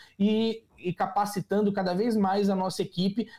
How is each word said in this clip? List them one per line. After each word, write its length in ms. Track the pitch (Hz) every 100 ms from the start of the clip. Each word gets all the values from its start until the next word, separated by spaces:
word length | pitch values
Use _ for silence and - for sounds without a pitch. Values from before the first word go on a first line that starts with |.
| - -
e, 460 | 208 214 226 220 - -
e 140 | 180
capacitando 800 | 175 196 202 202 190 - 202 202
cada 220 | 202 185
vez 220 | 180 240 214
mais 340 | 190 202 202
a 60 | 190
nossa 260 | 185 -
equipe 460 | - - 196 220 214